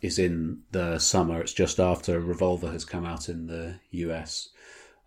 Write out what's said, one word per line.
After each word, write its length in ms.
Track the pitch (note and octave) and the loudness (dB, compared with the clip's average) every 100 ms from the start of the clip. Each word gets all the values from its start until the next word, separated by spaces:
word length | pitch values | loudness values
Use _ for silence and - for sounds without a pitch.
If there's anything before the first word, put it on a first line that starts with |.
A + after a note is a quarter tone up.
is 160 | F#2 F2+ | -2 2
in 440 | F2+ E2+ D#2+ D#2+ - | 2 2 -2 -4 -4
the 260 | F#2+ F2 E2 | -2 0 2
summer. 420 | - F#2+ E2+ E2 | 2 4 4 2
It's 140 | E2+ | -2
just 260 | - F2+ - | 2 2 4
after 400 | F2+ F2 - E2+ | 4 4 2 0
Revolver 500 | E2+ E2 F#2 F2+ E2+ | 0 2 2 2 -2
has 120 | D#2+ | -6
come 220 | C#2+ F2 F2 | -6 -6 -4
out 220 | D#2+ - | -6 -6
in 180 | E2+ E2 | -8 -6
the 320 | E2 E2+ F2+ _ | -8 -8 -10 _
U 220 | F2+ E2+ | -4 -2
S. 380 | E2 E2 - - _ - - - _ | -4 -6 -8 -10 _ -20 -20 -20 _